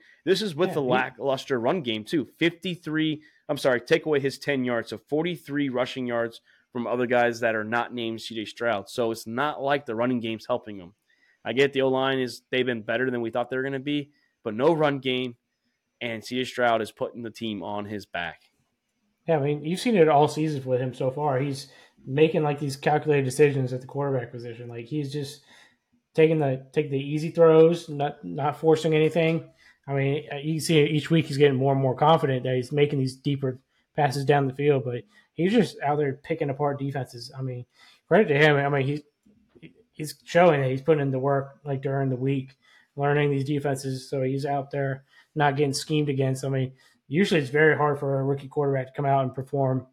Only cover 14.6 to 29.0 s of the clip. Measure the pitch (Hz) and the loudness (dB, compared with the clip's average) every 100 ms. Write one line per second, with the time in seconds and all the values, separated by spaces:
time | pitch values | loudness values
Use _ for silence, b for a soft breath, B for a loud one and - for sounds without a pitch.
14.6 | 147 160 151 139 131 127 127 117 _ _ | 2 4 2 0 -2 -2 -4 -10 _ _
15.6 | _ _ _ - 120 113 - 123 123 - | _ _ _ -12 -10 -10 -6 -6 -4 0
16.6 | 120 113 107 - 127 117 117 - 113 104 | 2 2 0 -6 -10 -8 -12 -8 -8 -8
17.6 | 92 104 104 107 92 90 85 - _ _ | -8 -8 -8 -10 -10 -8 -8 -10 _ _
18.6 | _ _ _ _ _ _ - 156 143 147 | _ _ _ _ _ _ -2 0 0 -2
19.6 | 156 180 254 208 156 147 147 151 156 143 | -4 -4 2 4 6 6 4 2 -2 -4
20.6 | 131 123 127 - 131 139 147 131 143 135 | -2 0 -2 -4 -4 -2 -2 -2 -2 -6
21.6 | - b b b - 139 160 165 147 143 | -12 b b b -4 2 4 4 0 -2
22.6 | 147 135 156 151 151 147 131 131 147 139 | -4 -4 0 0 2 2 2 4 4 4
23.6 | 127 127 - 139 143 131 117 123 120 113 | -2 -4 -8 -6 -4 -4 -6 -10 -14 -14
24.6 | 120 117 117 151 139 147 139 - b b | -14 -12 -8 -6 -4 -6 -8 -12 b b
25.6 | b b _ _ _ - 160 160 139 131 | b b _ _ _ 2 4 4 0 -2
26.6 | - 156 143 139 143 151 160 165 165 160 | -4 -4 -2 -2 -4 -4 -2 6 8 10
27.6 | 165 170 165 143 143 - - 151 147 139 | 8 4 -4 -6 -6 -6 -10 -4 -4 0
28.6 | 160 156 160 156 | 4 4 4 2